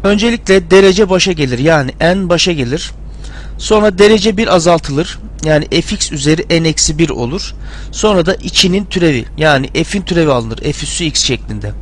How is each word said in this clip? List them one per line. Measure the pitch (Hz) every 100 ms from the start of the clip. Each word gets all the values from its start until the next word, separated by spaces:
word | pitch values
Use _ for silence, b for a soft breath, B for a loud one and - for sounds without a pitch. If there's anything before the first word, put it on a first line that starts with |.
öncelikle | 196 208 233 233 - 190 165
derece | 190 196 185 196
başa | 185 190
gelir, | 165 135 120
yani | 151 156 127 -
n | 165 190 180
başa | 170 190
gelir. | 160 123 151 - - - B B B B -
Sonra | - 214 208 185
derece | 208 220 214 196
bir | 226
azaltılır, | 180 165 165 - 139 175 - - -
yani | 156 151 - 160
F | -
X | 208 -
üzeri | 151 143 160 - 170
n | 165
eksi | 151 - 156
bir | 165
olur. | - 120 180 - - B B B
Sonra | - 214 190
da | 170
içinin | - - - 185 190
türevi, | 196 190 170 131 127 -
yani | 156 139 135 151
f'in | 160 202
türevi | 175 170 156
alınır, | 127 113 110
f | -
üssü | - 151 -
x | 165 -
şeklinde. | - 120 - 107 104 101